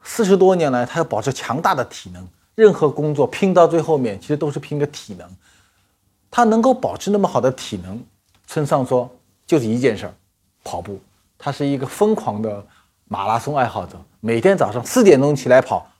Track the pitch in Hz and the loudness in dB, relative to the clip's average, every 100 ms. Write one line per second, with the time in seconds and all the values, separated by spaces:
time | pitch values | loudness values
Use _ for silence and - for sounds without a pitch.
0 | - - 202 190 185 180 151 123 123 170 | -12 -2 2 6 6 4 0 0 -2 -4
1 | 160 107 123 123 - 123 170 165 117 - | -2 -2 -4 -6 -6 -2 -2 -2 -6 -10
2 | - 90 92 _ _ - 214 185 151 131 | -20 -20 -20 _ _ 4 4 6 0 0
3 | 151 143 127 - 196 180 165 165 156 151 | -4 0 -2 0 2 6 4 4 0 -2
4 | 123 98 - 147 156 143 - 147 147 - | -2 -6 -6 -4 -4 -6 -8 -6 -6 -6
5 | - 90 85 92 _ _ _ _ _ _ | -18 -18 -18 -20 _ _ _ _ _ _
6 | _ _ _ - 233 226 247 254 - 92 | _ _ _ 2 4 4 2 0 -2 -6
7 | - 208 180 131 123 131 - 98 90 107 | -2 0 0 0 0 -4 -10 -10 -10 -14
8 | - _ _ _ _ - 147 151 127 127 | -16 _ _ _ _ -6 0 0 0 -2
9 | 120 - _ _ - 160 113 117 127 104 | -2 -12 _ _ -2 0 0 0 0 -2
10 | 101 - _ _ _ _ - 90 90 98 | -10 -16 _ _ _ _ -14 -12 -12 -14
11 | _ _ _ _ - 135 143 139 127 - | _ _ _ _ -10 -4 -4 -2 -6 0
12 | 208 214 - 104 110 104 101 _ _ _ | 0 2 -4 -6 -6 -8 -16 _ _ _
13 | _ 101 98 117 139 147 120 110 90 95 | _ -6 -2 -2 -2 -2 -2 -4 -10 -14
14 | - _ 107 117 185 190 101 113 - 254 | -20 _ -2 2 2 2 0 -2 -2 4
15 | 208 139 143 143 139 127 - 92 - | 6 6 4 0 4 4 4 -4 -6